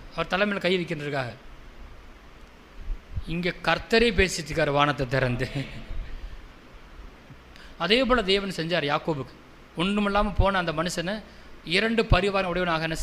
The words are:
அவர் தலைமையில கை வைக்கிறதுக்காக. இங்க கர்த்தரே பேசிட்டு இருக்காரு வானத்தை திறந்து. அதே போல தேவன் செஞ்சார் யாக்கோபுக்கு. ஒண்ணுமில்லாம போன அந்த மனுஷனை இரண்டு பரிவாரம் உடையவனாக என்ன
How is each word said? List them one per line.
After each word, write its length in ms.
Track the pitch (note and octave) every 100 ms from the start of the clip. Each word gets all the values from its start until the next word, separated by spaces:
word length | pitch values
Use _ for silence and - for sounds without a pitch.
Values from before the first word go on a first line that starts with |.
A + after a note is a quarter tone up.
| - -
அவர் 120 | E3
தலைமையில 300 | F#3 G#3 G3
கை 180 | F3 F#3
வைக்கிறதுக்காக. 560 | E3 D#3 D3 C#3 B2 G#2+ - - - - - - - - - - - - - - - - - - -
இங்க 260 | E3 F3 -
கர்த்தரே 480 | E3+ E3+ - A3+ A#3
பேசிட்டு 360 | F#3 F#3 - D#3
இருக்காரு 220 | D#3 D3+
வானத்தை 380 | C#3+ D3 C3 B2+
திறந்து. 420 | C3+ B2+ B2 B2+ C#3 C3 - - - - - - - - - - - - - - - - - - - - -
அதே 260 | E3+ A#3+
போல 200 | B3 B3
தேவன் 260 | F#3+ G3 G3
செஞ்சார் 500 | E3+ E3 F3 C#3+ D#3
யாக்கோபுக்கு. 400 | - D3 B2 - - - - -
ஒண்ணுமில்லாம 560 | F#3 G#3 G3+ G3+ G#3 E3+
போன 200 | F#3+ F#3+
அந்த 140 | E3+
மனுஷனை 500 | D#3 F3 F3 E3+ G#3+ - - - -
இரண்டு 400 | D#3 F3+ A3+ A3+
பரிவாரம் 420 | - G3 G3 G3 F#3
உடையவனாக 360 | F3 F3 D#3+
என்ன 140 | D#3+ D#3+